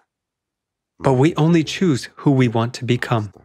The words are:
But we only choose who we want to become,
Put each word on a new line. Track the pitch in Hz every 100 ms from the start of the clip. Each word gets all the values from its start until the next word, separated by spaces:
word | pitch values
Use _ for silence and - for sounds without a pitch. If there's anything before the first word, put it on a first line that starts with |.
| _ _ _ _ _ _ _ _ _ _
But | 139
we | 127 151 -
only | 156 170
choose | 151 - 190 123 - -
who | 151
we | 131 123
want | 117 117 -
to | 120
become, | 123 - 117 101 -